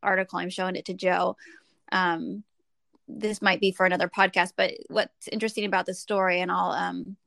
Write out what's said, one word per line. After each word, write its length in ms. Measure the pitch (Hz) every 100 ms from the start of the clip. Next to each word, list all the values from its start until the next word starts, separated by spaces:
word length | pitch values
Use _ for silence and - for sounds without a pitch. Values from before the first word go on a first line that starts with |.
article. 380 | 202 185 185 175
I'm 100 | 175
showing 260 | 190 185 180
it 80 | -
to 80 |
Joe. 420 | 180 185 180 185 - - - _ _ _
Um, 520 | 185 180 165 82 202 - _ _ _ _ _ -
this 320 | - 214 208
might 200 | 202 180
be 120 | 196
for 140 | - 185
another 240 | 180 180
podcast, 440 | - 196 185 185 -
but 160 | 190 - -
what's 400 | - 202 _ -
interesting 380 | 220 220 214 208
about 200 | 185 180
this 140 | 185
story, 420 | - 202 185 180
and 100 | 180
I'll, 200 | 185 185
um, 440 | - 180 175 180 202